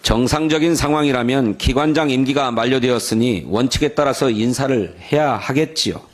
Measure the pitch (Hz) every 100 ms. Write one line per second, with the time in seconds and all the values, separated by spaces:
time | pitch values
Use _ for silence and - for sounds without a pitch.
0 | - 110 123 151 156 156 165 151 143 151
1 | 147 127 120 135 117 98 - 131 156 156
2 | 147 127 131 139 131 113 120 131 123 120
3 | - 110 123 95 65 101 131 - 151 -
4 | 143 127 135 107 117 123 139 127 87 85
5 | - 147 147 107 - 135 156 - 107 76
6 | -